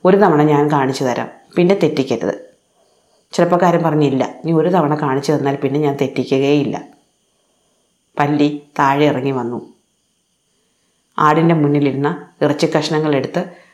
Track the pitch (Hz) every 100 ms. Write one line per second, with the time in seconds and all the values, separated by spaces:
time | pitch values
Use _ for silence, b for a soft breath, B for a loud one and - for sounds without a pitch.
0 | 185 190 202 151 151 143 147 147 135 131
1 | 131 120 113 - _ - 180 196 165 147
2 | 131 117 92 - - _ _ _ _ _
3 | _ _ _ - 175 175 175 175 165 151
4 | 143 131 123 - 156 165 160 180 147 151
5 | 147 135 143 147 139 139 139 143 151 139
6 | 135 - 123 135 139 147 117 - - _
7 | _ _ _ _ _ _ _ _ _ _
8 | _ - 143 147 147 147 - - 139 143
9 | 151 127 135 131 120 120 - _ _ _
10 | _ _ _ _ _ _ _ _ _ _
11 | _ - 151 156 165 165 143 143 143 135
12 | 143 175 - _ 147 147 165 156 156 156
13 | 156 139 - 175 175 B B